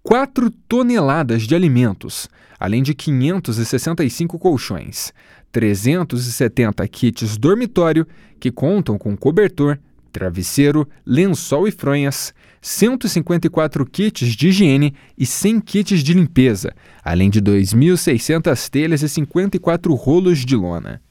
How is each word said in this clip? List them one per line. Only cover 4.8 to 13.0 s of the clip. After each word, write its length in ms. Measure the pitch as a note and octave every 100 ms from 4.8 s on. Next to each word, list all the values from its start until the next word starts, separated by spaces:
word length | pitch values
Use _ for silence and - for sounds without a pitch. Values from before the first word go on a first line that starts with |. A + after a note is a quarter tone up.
| - - - _ _ - _
trezentos 760 | A#2+ A2 G2+ A2+ F3 E3 B2 B2
e 60 |
setenta 560 | - A#2+ A#2+ A2+ - G2
kits 500 | - A#2+ A#2 A2 G#2+
dormitório, 680 | C#3 G#3+ A#3+ - E3 D#3 D#3+ - - -
que 100 | C3
contam 480 | A#2+ C3+ F#3+ D3+ G#2
com 200 | G#2+ G2+
cobertor, 600 | C3+ E3 G3 - C#3+ C#3+ _ _ _
travesseiro, 760 | - F#2 F2 F2+ - C#3+ D3+ D3+ - -
lençol 640 | B2+ F#3+ D#3+ - D3 G#3
e 40 |
fronhas, 640 | - C#3 C#3+ C#3 - - _ _ _
cento 460 | - - A3 B3+